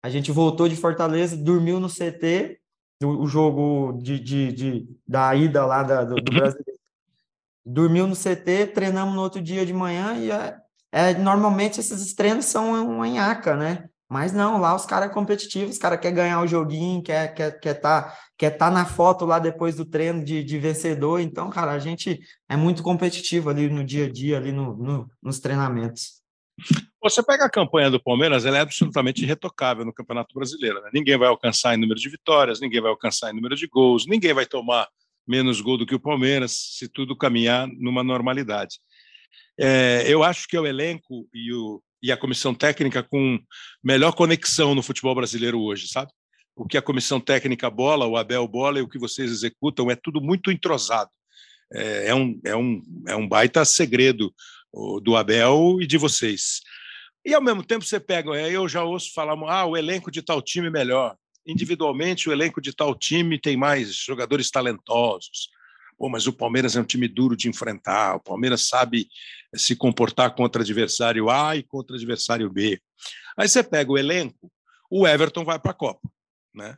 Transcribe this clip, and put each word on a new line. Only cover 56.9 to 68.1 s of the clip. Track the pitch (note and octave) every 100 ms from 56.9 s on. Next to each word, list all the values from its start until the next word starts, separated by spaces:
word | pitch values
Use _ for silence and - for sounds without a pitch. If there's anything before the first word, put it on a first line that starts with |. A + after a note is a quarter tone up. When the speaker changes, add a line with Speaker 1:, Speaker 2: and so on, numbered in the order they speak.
| - - _
Speaker 2:
E, | -
ao | D4
mesmo | C4 G#3
tempo, | - A3+
você | F3 G#3
pega, | - F3 D3+ D3
é, | D#3+
eu | F#3 F#3
já | D3+
ouço | E3+ F3+ -
falar, | - D3+ D#3 D#3
"Ah, | F#3 F3+
o | E3
elenco | D#3 F#3 F3
de | D3+
tal | D3+ D#3
time | - F3 E3+
é |
melhor." | D#3 B2+ B2+ B2 F#2+ _ _
Individualmente, | - F#3 - E3+ D#3 C3+ E3+ F3+ -
o |
elenco | C#3+ D#3+ D3
de | C#3
tal | - D3+
time | C3 - E3 E3+ D#3
tem | - C3
mais | C#3+ C#3+ G#2+ F#2+
jogadores | - C3 A#2+ C#3 B2+
talentosos. | C3+ B2 A2+ - A#2 A#2+ F#2+ - - - _ _ _ - _
"Pô, | C3+
mas | A#2 C3
o |
Palmeiras | A#2+ A#2+ A#2+ B2+ A2+
é |
um |
time | A2+ B2 A#2+
duro | G2 B2+ A2+
de | A#2+
enfrentar, | - A2+ G2 - G2 G#2